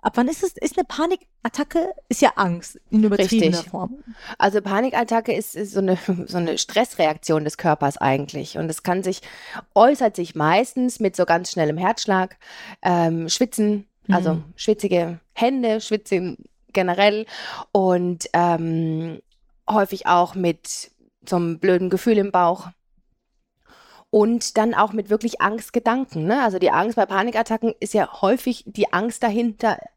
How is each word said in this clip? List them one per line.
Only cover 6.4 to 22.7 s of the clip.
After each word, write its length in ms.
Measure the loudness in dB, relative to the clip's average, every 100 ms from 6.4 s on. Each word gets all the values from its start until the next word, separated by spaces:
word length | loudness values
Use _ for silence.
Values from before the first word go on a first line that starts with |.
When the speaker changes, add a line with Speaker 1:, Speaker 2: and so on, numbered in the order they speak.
| -2 -2
Speaker 2:
Stressreaktion 880 | -2 0 -2 0 0 0 -2 -2
des 140 | -2 -4
Körpers 400 | 0 0 0 0
eigentlich. 580 | 0 0 -4 -8 -10 -8
Und 100 | -8
es 140 | -6
kann 220 | -4 -2
sich, 180 | -2 -6 -10 -20 -16 -18 -2 6
äußert 400 | 6 6 0 -2
sich 180 | -8
meistens 680 | 0 2 2 2 -2 -4 0
mit 160 | -4 0
so 100 | 2
ganz 260 | 2 0
schnellem 260 | -2 -2 0
Herzschlag, 600 | -2 -2 0 0 0 -8 -20 -20 -20 -6
ähm, 480 | 0 2 2 0 -4
Schwitzen, 560 | -2 -2 2 0 0 -4 _ 0
also 220 | 0 2
Speaker 1:
Mhm. 120 | -2 -6 -8
Speaker 2:
schwitzige 640 | -2 0 2 0 0 -6 _
Hände, 480 | -2 0 2 0 -2
Schwitzen 560 | -2 -6 -2 -2 -2 -8 -16 _ _
generell 540 | -2 0 4 2 2 -6 -12 -12 -14 -2
und, 560 | 0 2 2 2 -4 -2
ähm, 840 | 0 2 2 0 -2 0 -2 -6 -10 _ _ _ _ -2
häufig 380 | 0 0 -2 2
auch 260 | 2 2
mit 560 | 0 -2 -2 -8 -12 -12 _ _ _ -4
so 60 | -2
einem 240 | 0 0
blöden 320 | 2 2 2
Gefühl 260 | 0 2 2
im 140 | 4
Bauch. 380 | 4 2 2 -6